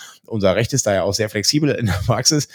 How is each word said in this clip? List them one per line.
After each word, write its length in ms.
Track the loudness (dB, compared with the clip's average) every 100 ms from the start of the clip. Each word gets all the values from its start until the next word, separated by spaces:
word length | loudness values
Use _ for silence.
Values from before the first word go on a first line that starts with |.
| -14 -20 -10
Unser 280 | 0 2 2
Recht 160 | 0
ist 120 | -2 0
da 80 |
ja 80 | 0
auch 140 | 0 -2
sehr 140 | -4
flexibel 420 | -2 0 2 0
in 160 | 0 0
der 120 | 0 0
Praxis. 420 | 0 2 0 -2